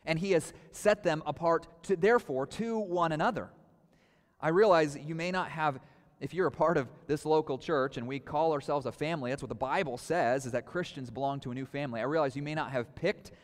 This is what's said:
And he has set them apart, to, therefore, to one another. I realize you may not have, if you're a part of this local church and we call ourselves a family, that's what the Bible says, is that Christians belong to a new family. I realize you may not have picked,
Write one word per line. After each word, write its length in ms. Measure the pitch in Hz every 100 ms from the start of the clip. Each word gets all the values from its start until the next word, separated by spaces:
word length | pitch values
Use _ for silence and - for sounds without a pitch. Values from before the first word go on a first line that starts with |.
| -
And 140 | 160
he 120 | 196
has 220 | 170 - - -
set 320 | - 208 208
them 200 | 180 156 151
apart, 420 | 151 170 165 - -
to, 120 | - 185
therefore, 500 | 190 240 - 131 135
to 300 | - 226 226
one 360 | 202 175 165
another. 360 | 156 202 180 87 - _ _ _ _ _ _ _ _
I 100 | 151
realize 480 | 170 220 170 156 139
you 180 | 147 165
may 160 | 175
not 180 | 185 170
have, 300 | 165 156 131 - _ _ -
if 140 | 135
you're 140 | 165 170
a 40 |
part 240 | - 165 165
of 140 | 120 - -
this 180 | 151 151
local 320 | 156 156 -
church 380 | - 151 131 -
and 100 | 120
we 140 | 139
call 320 | 131 147 160
ourselves 340 | 147 143 147 123
a 60 |
family, 400 | - 151 165 123
that's 100 | 139
what 80 | 120
the 60 | 113
Bible 420 | 131 165 165 120
says, 480 | - 147 120 131 131
is 60 |
that 140 | 120 -
Christians 440 | 175 175 - 123
belong 300 | 117 139 139
to 100 | 135
a 20 |
new 120 | 123 135
family. 360 | 139 143 117
I 20 |
realize 320 | 123 160 143 139
you 80 |
may 120 | 147 156
not 160 | 127
have 220 | 135 117 -
picked, 360 | 170 - - -